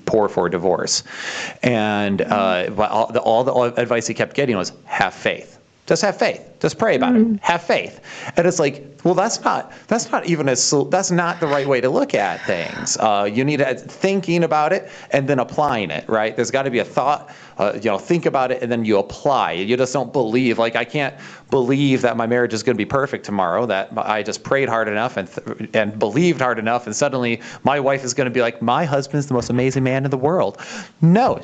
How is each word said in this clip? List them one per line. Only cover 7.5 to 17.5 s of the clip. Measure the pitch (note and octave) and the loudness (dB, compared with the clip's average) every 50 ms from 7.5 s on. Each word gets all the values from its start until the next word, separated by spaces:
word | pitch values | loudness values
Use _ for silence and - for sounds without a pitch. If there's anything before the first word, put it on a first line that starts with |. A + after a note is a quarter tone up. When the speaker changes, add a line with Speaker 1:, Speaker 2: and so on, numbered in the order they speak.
| E3+ F3 | -2 0
Speaker 1:
faith." | - - A3+ C3 E2+ E2+ - - - - - - - - - | 0 0 0 0 -2 -6 -12 -18 -18 -18 -16 -14 -12 -4 0
And | - E3+ | 2 2
it's | F3+ E3+ - | 4 4 2
like, | D3+ C3+ C#3 - - - - - - | 0 0 0 -4 -12 -18 -8 -2 0
well, | E3 F3+ | 2 2
that's | F3+ G3 A3+ - - - | 2 2 0 0 -2 -2
not, | - F3 C3+ - - - - - | -2 -2 -2 -4 -8 -14 -10 -4
that's | - G#3 A#3 - - | -2 -2 -2 -2 -2
not | - E3+ D#3+ | -4 -2 0
even | F3 E3+ D3+ D#3 C#3 | 0 0 2 2 2
a | B2+ | 2
sol-, | A#2+ - - D#3 C#3+ C#3+ | 2 2 2 2 2 2
that's | D3 F3+ F#3 F#3+ - | 2 2 0 2 2
not | F3 E3+ F3 E3+ D3+ - | 0 0 0 0 -2 -2
the | E3 | -2
right | C#3+ C#3+ C#3+ C3+ C#3+ | 0 0 0 2 2
way | C3+ B2 | 2 2
to | B2+ B2+ | 2 2
look | D#3 B3+ C#4+ C#4 - | 2 2 0 2 2
at | G#2+ G2+ F#2 E2+ E2 - | 0 2 0 -2 -4 -2
things. | - G2 E2+ D#2+ - - - - - - | -2 -2 -2 -4 -6 -8 -8 -6 -4 -2
Uh, | - - A2 G#2 G2+ G2+ G#2 | 2 2 2 2 2 0 0
you | G#2 A#2+ C3+ | 0 0 0
need | C#3+ D3+ C3+ | 2 2 0
to, | C#3+ C3+ B2+ | 0 0 -2
thinking | B2 - - - - - F#3+ G3 G3 - F3+ E3+ F3 | -6 -8 -16 -6 -2 0 0 0 0 0 0 0 2
about | E3 D#3+ D#3 D3+ D3+ D3+ | 2 2 2 2 2 2
it | F#3 G3 - - - - - - | 0 -2 -4 -6 -16 -18 -6 -2
and | - C#3 C#3 C3+ | 0 0 2 2
then | C#3+ B2+ | 2 0
applying | A#2 - - - D3+ C#3+ B2+ A2 G2 E2 | 0 -2 0 0 0 0 0 0 -2 -2
it, | D2+ D#2 - - | -4 -6 -4 -2
right? | A2 A2 A2 A2 G#2+ | 0 0 0 0 0
There's | - A#2 G#2+ | -2 -2 0
gotta | C3+ C3+ C3+ C#3 | 0 -2 0 0
be | A#2+ A2+ | 0 -2
a | F#2+ | -2
thought, | - - - B2+ C#3 D3 - - - - - - - | -2 -2 0 0 0 0 -2 -4 -12 -20 -20 -20 -12